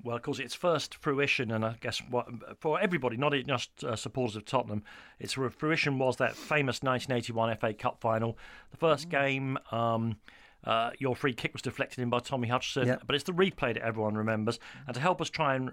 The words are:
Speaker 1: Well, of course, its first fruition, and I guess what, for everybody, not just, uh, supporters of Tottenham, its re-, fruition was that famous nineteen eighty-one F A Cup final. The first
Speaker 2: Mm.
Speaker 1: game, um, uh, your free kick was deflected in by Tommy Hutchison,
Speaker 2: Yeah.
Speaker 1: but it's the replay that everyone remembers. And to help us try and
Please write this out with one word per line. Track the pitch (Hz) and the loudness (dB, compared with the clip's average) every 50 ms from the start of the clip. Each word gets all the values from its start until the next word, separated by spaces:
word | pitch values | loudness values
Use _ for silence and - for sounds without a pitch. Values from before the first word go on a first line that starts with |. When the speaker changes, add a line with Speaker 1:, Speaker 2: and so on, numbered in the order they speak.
| - | -6
Speaker 1:
Well, | 117 117 | -6 -6
of | 117 - | -4 -2
course, | 151 135 120 | -4 -4 -4
its | 131 120 - | -4 -8 -6
first | - - 175 165 147 - - - | 0 2 2 2 2 0 -4 -10
fruition, | - - 156 139 135 143 135 - - 127 110 | -4 -2 0 2 4 4 2 2 2 0 0
and | 113 110 110 | 0 0 0
I | 113 117 - | -2 -2 -4
guess | - 117 107 - - - | -6 -6 -6 -6 -6 -2
what, | 123 120 117 - 123 110 - - 104 - | -2 -2 -2 -4 -8 -12 -14 -14 -12 -4
for | - 156 151 175 | 0 0 2 2
everybody, | 202 196 180 151 127 123 113 | 2 2 0 0 0 -2 0
not | 117 143 147 147 139 123 | 0 2 2 2 0 0
just, | 139 135 117 - - _ - - | 0 -2 -2 -2 -6 _ -6 -4
uh, | 135 113 | -4 -4
supporters | - - 123 - 131 127 113 101 | -4 -4 -4 -2 -2 -2 0 -2
of | 107 104 | -6 -4
Tottenham, | - - 127 120 113 107 107 - - - - - - - - | 0 0 0 0 0 -4 -6 -6 -8 -14 -20 -20 -20 -16 -12
its | - - - | -10 -6 -4
re-, | 131 135 120 | -2 -2 -4
fruition | - - 156 151 165 151 - 147 139 131 | -2 -2 0 0 2 2 2 2 2 2
was | 135 127 120 | 2 2 2
that | - 131 117 - | 2 0 0 0
famous | - - - 151 151 139 131 117 - | -4 -4 0 0 2 2 2 0 0
nineteen | 139 131 127 123 - - 127 | 0 0 0 0 0 0 -2
eighty-one | 120 117 - 113 113 113 113 | -2 -2 -2 0 0 0 0
F | 113 107 - | 0 0 0
A | 113 | -2
Cup | 107 - - 123 - - | -2 -2 -2 -4 -2 0
final. | - 113 113 113 113 113 113 - - - - - - - | 0 2 2 2 2 0 -2 -6 -12 -18 -20 -20 -20 -20
The | - | -4
first | - 165 160 151 139 156 175 | 2 4 4 4 2 0 0
Speaker 2:
Mm. | |
Speaker 1:
game, | 160 139 139 139 135 135 135 131 135 143 - - | 0 2 2 2 2 0 0 -2 -2 -4 -4 -4
um, | 117 117 117 117 113 113 113 117 107 - - - - - - - - - - | -2 0 2 2 2 2 2 0 -2 -4 -10 -18 -20 -20 -20 -20 -20 -8 -2
uh, | - 113 113 113 120 - - | 2 2 2 2 0 -2 -2
your | 135 131 123 | -2 -2 0
free | - - 143 139 | 2 0 0 0
kick | - - 160 - | 0 -4 -4 -4
was | - | -6
deflected | - 127 - - 131 - - - | -6 -6 -2 -2 -2 -2 -2 -2
in | 123 120 | 0 2
by | 123 120 | 2 0
Tommy | - - 139 127 120 | 0 -2 -2 -2 0
Hutchison, | 113 123 127 - - - 139 127 | 0 0 0 0 -2 0 2 2
Speaker 2:
Yeah. | 123 127 - - | 2 2 0 0
Speaker 1:
but | - 135 | 0 0
it's | 143 - | 0 0
the | - | 0
replay | 180 170 190 190 - - 143 123 113 | 2 4 4 4 2 0 0 0 0
that | 113 117 | 0 -2
everyone | 113 110 110 107 107 104 | -2 0 0 0 0 2
remembers. | 110 107 110 110 107 107 113 113 - - - - - - | 2 2 2 2 2 2 0 0 -2 -8 -16 -18 -12 -10
And | - 120 | -8 -4
to | 123 | 0
help | 143 185 - - | 2 2 2 0
us | 160 - | -2 -4
try | - - 160 139 135 | -2 0 2 2 2
and | 131 131 127 | 2 0 -4